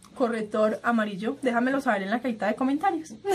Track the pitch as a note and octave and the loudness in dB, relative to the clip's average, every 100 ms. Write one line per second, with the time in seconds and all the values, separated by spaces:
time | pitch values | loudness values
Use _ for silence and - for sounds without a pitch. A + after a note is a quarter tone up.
0 | - - A#3 A3+ G#3+ A3 G#3+ G#3+ - A#3 | -12 -2 0 0 -2 2 2 2 0 2
1 | G#3+ F#3+ A3 C#4 B3+ A#3 B3+ C#4 C4+ G3+ | 0 -2 -4 -2 0 2 2 0 0 0
2 | F#3+ A#3 B3+ A3 G3 - C4 C#4+ G4 E4 | 0 -2 -2 -2 -2 0 0 2 0 0
3 | - - G4+ | -4 -6 -2